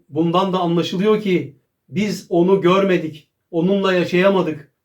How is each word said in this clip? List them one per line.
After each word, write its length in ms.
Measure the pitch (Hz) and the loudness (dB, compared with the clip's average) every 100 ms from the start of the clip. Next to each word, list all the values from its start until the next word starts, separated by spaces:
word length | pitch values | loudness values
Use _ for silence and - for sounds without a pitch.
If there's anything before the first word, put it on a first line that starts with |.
| _ | _
bundan 440 | 143 170 170 190 | -4 0 0 0
da 60 | 185 | 0
anlaşılıyor 640 | 170 170 - 180 208 214 | 0 0 -2 -2 0 0
ki 340 | 208 175 139 - _ _ _ | 0 -2 -2 -12 _ _ _
biz 380 | 135 208 170 - | -4 -4 -4 -4
onu 320 | 170 180 190 | 0 2 2
görmedik, 680 | 170 196 196 175 156 - - _ _ | 2 2 2 0 -2 -12 -20 _ _
onunla 420 | 165 175 202 190 | -2 0 0 0
yaşayamadık. 800 | 180 165 180 190 196 156 151 - _ | 0 0 2 2 2 0 -6 -12 _